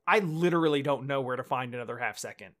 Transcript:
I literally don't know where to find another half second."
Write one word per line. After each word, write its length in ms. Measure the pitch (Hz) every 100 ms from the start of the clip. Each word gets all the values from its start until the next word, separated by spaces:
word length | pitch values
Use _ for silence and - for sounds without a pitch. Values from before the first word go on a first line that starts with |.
| -
I 120 | 208
literally 600 | 185 160 175 170 160 147
don't 260 | 139 139 131
know 140 | 139
where 140 | 127 127
to 80 |
find 300 | 123 127 127
another 240 | 123 117 120
half 200 | 131 101
second." 360 | 113 - 95 -